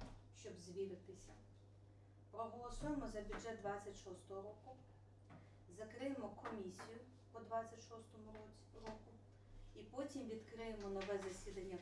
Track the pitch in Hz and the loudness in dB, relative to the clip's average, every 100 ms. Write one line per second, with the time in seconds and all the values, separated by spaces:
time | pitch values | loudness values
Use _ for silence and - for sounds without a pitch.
0 | - - - - 208 180 175 185 190 180 | -4 -6 -10 -6 -4 -4 0 2 4 2
1 | 190 185 - - - - - - - - | -4 -8 -8 -10 -12 -14 -14 -14 -14 -14
2 | - - - 214 226 233 240 - 294 277 | -14 -14 -2 2 2 2 0 4 6 6
3 | 226 208 202 208 226 214 202 202 196 190 | 6 2 2 2 2 4 4 4 2 -4
4 | 196 180 - 196 208 220 262 262 - - | -4 -6 -2 -2 -2 -4 -8 -8 -10 -12
5 | - - - - - - - 180 220 240 | -14 -14 -12 -12 -12 -12 -8 -4 -2 2
6 | 277 254 202 - 233 220 185 - 226 233 | 4 4 2 0 0 2 0 -2 -4 -6
7 | - - - 226 220 226 226 226 - 226 | -8 -12 -8 -6 4 6 6 0 -6 -8
8 | 220 220 214 214 214 - - - 220 220 | -8 -8 -8 -6 -8 -10 -10 -4 -2 -2
9 | - - - - - - - - 208 247 | -6 -12 -12 -14 -10 -8 -8 -6 -2 2
10 | 285 277 226 220 - 226 226 214 196 196 | 2 2 2 0 -2 0 0 2 4 6
11 | 196 196 190 180 202 190 185 175 | 6 6 6 2 0 0 2 0